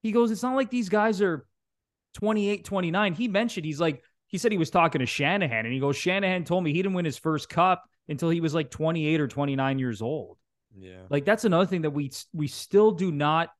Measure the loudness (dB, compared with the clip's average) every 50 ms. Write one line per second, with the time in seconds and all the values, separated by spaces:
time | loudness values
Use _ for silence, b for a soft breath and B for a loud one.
0 | -4 2 2 4 4 4 2 -2 -2 -2 0 0 -2 0 -2 -4 -2 0 2 2
1 | 2 2 2 2 2 0 0 -2 -8 _ _ _ _ _ _ _ _ _ _ _
2 | _ _ _ -4 -2 0 0 2 0 0 -2 -4 -6 -4 -4 -2 -2 0 0 0
3 | 0 0 0 -2 -2 0 0 0 0 0 -4 -4 -6 -6 -2 0 0 0 0 -2
4 | b b b _ _ _ -8 -2 0 0 2 2 0 2 4 4 4 4 4 0
5 | -2 0 -2 0 0 0 2 0 0 0 -2 -2 -2 -2 -4 -2 0 -2 -2 0
6 | 0 -2 0 0 0 0 -2 -2 -2 -2 -2 0 0 0 0 0 0 0 -2 -2
7 | -2 -4 -4 -4 -2 -2 -2 -2 -4 -4 0 2 4 4 2 0 -4 _ _ _
8 | _ -10 -6 -2 0 0 0 2 0 0 0 -2 -4 -4 -6 -4 -2 -2 0 0
9 | 0 2 2 2 0 0 -2 -2 -2 -2 0 0 0 0 0 0 -2 -4 -4 -4
10 | -4 -4 -4 -6 -8 -12 -18 _ _ _ _ _ _ _ _ -20 -20 -18 -18 -18
11 | -8 -2 -2 0 2 2 0 2 2 2 4 4 2 2 0 -2 -2 -2 -2 -2
12 | -4 -4 -8 -12 -16 _ -6 -6 -6 -4 -6 -10 -12 2 4 6 6 6 4 2
13 | -2 -2 0 0 0 2 2 0 0 -2 -8 _